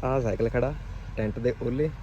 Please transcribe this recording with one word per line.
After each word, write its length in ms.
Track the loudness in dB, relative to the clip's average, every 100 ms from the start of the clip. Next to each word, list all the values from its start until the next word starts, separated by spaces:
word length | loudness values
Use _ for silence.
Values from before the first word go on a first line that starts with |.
ਆਹ 160 | 2 2
ਸਾਈਕਲ 280 | 2 2 2
ਖੜਾ 260 | 2 0 -2 -8 -8 -8 -2
ਟੈਂਟ 220 | -2 2
ਦੇ 160 | 0 2
ਉਹਲੇ 280 | -2 2 0 0